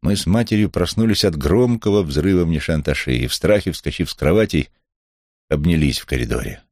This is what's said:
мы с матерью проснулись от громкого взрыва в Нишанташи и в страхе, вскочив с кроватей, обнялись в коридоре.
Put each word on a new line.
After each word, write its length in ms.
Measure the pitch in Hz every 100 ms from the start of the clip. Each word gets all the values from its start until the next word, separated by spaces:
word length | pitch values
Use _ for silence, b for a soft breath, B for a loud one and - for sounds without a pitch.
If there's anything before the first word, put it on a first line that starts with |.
мы 120 | -
с 120 | 98 -
матерью 420 | 107 113 107 104
проснулись 560 | - 87 - 113 101
от 140 | 104 80
громкого 640 | 69 98 123 117 - 101
взрыва 420 | 87 71 85 95
в 40 | 85
Нишанташи 680 | 80 - 80 76 73 - 62
и 100 | 62
в 40 |
страхе, 400 | - - 104 -
вскочив 380 | 82 - - 87
с 40 |
кроватей, 540 | - 73 98 107 82 65 _ _ _ _ _ _ _ _
обнялись 500 | 76 76 82 76 62
в 60 |
коридоре. 580 | - 64 60 58 - - _